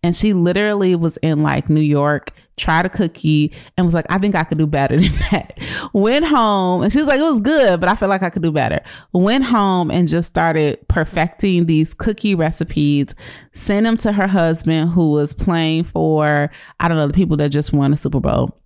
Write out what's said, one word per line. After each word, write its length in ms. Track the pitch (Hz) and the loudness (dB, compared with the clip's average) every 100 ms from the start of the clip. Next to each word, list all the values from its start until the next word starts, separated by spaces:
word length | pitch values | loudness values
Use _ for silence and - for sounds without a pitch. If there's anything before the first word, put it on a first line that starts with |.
and 140 | 175 175 | 0 0
she 160 | 214 | 0
literally 640 | 190 175 185 208 202 185 175 | 2 2 2 0 0 0 2
was 220 | 165 - | 0 -2
in, 240 | 160 151 | -2 0
like, 260 | 151 131 - | 0 -2 0
New 120 | 151 | 0
York, 520 | 151 147 143 147 - - _ - | 2 2 0 -2 -6 -20 _ -8
tried 260 | - 160 | -2 0
a 40 | 185 | 0
cookie 640 | - 175 - 160 151 147 - - - | -2 -4 -2 0 2 0 -6 -10 -2
and 100 | 180 | 0
was 80 | |
like, 120 | 165 - | 0 -2
"I 80 | 190 | -2
think 160 | 202 | 0
I 100 | 185 | -2
could 140 | 160 156 | -2 -2
do 80 | 151 | 0
better 300 | 147 139 147 | 0 0 2
<laughs> 40 | |
than 120 | 185 - - | 2 0 -2
that." 280 | 165 - - - - - | -2 -4 -14 -10 -10 -4
Went 340 | 202 208 277 320 | 0 2 2 2
home 560 | 294 220 202 185 180 | 2 2 2 0 0
and 100 | 202 | 0
she 60 | 247 | 0
was 80 | 294 | 2
like, 140 | 277 | 2
"It 40 | |
was 160 | 320 247 | 2 2
good, 400 | 214 311 233 175 | 2 2 2 2
but 80 | 180 | 0
I 60 | |
feel 140 | 180 196 | 0 0
like 140 | 190 | 0
I 80 | 185 | -2
could 120 | 180 | -2
do 100 | 165 | -2
better." 280 | 156 120 76 - - - | 0 -2 -4 -6 -20 -4
Went 320 | 180 196 254 | 0 2 2
home 460 | 254 233 196 185 160 | 2 2 2 0 0
and 180 | 175 170 | 0 0
just 200 | 165 170 | 0 -2
started 580 | - 165 160 151 - - | -2 0 2 0 -2 -4
perfecting 760 | 175 156 175 165 - 202 175 170 | -2 -2 -2 -4 -2 0 2 2
these 280 | 156 160 | 2 0
cookie 400 | - 226 214 214 | -2 -4 -2 -2
recipes, 800 | 185 160 - 175 - 143 143 139 - - - - | 0 -2 -2 -4 -2 0 0 -2 -8 -18 -20 -18
sent 320 | - - 202 | -8 -2 0
them 120 | 226 226 | 0 0
to 140 | 220 | 0
her 140 | 202 190 | 0 0
husband 640 | 190 165 165 156 160 165 | 2 0 0 0 0 2
who 220 | 175 160 | 2 2
was 200 | 147 147 | 2 -2
playing 520 | - - 170 160 160 | -2 -2 0 0 -2
for, 680 | 165 160 160 156 151 147 147 - - - | -2 -2 0 0 0 0 -2 -8 -20 -4
I 80 | 170 | 0
don't 100 | 160 | 0
know, 80 | 147 | 2
the 80 | |
people 220 | 131 156 147 | 0 0 0
that 120 | 147 | 0
just 220 | 143 147 | -2 0
won 180 | 147 139 | 0 2
the 40 | 147 | 0
Super 240 | - 139 | -2 -2
Bowl. 340 | - - 123 - | 0 0 -2 -6